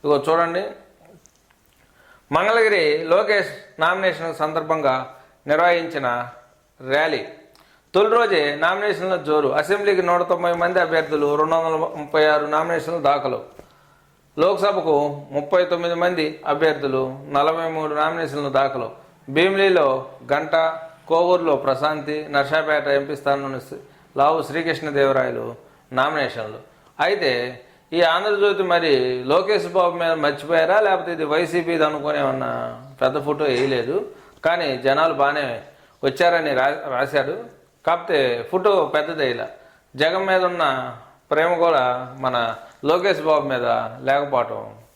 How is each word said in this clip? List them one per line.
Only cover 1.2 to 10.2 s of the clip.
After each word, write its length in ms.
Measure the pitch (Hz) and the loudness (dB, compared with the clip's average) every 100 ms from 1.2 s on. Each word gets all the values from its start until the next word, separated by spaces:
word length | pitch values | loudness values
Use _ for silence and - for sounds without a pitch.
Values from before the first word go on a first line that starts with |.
| _ _ _ _ _ _ _ _ _ _ _ | _ _ _ _ _ _ _ _ _ _ _
మంగళగిరి 540 | 147 202 233 220 202 156 151 160 | 0 2 4 4 4 2 0 4
లోకేష్ 400 | 180 208 208 180 - - - | 2 4 0 0 -8 -20 -2
నామినేషన్ 500 | 160 185 190 156 165 156 | 0 2 -2 -2 -8 -4
సందర్భంగా 540 | 156 160 156 160 143 131 127 - - _ - | -2 -2 -2 0 2 0 -4 -16 -20 _ -2
నిర్వహించిన 580 | 156 175 175 165 156 127 120 120 - _ _ _ _ | 2 4 2 0 -4 -2 -4 -6 -14 _ _ _ _
ర్యాలీ, 420 | 131 139 160 135 - - - _ _ _ _ | -2 0 2 -2 -6 -16 -20 _ _ _ _
తొలి 180 | 180 214 233 | 2 4 4
రోజే 260 | 226 180 147 147 | 4 2 0 0
నామినేషన్ల 520 | 165 196 208 165 185 185 147 | 0 0 -2 -2 -2 -4 0
జోరు, 220 | 151 143 139 | 2 2 0
అసెంబ్లీకి 420 | 151 202 202 185 175 | 0 0 2 2 2
నూట 120 | 175 | 0